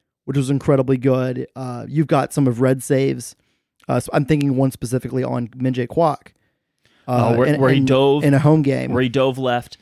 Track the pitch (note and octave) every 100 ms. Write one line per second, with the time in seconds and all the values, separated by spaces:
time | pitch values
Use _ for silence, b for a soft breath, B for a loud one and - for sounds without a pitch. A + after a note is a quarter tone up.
0 | _ _ - C#3 C3 C#3 - C3+ C3 C3
1 | C3 B2+ B2+ B2+ - B2+ B2+ A#2+ A2+ D3
2 | C#3+ C#3+ C3+ - C3 A#2 C3 C3+ - C3+
3 | C3+ B2+ - - _ _ _ _ - B2
4 | - D3+ C3+ D3+ C#3+ C3 C3+ - A2+ B2+
5 | B2+ B2+ B2 B2 A#2 B2+ B2+ B2+ A#2 D#3+
6 | E3 C3+ - _ _ _ _ _ _ _
7 | - B2 A#2 A#2 C#3 D3 C3+ C#3 C3 C3
8 | C#3 D3 D3 C#3 D3 D#3 C#3 B2+ B2+ B2
9 | C3 C3 C3+ B2+ B2+ A#2+ - -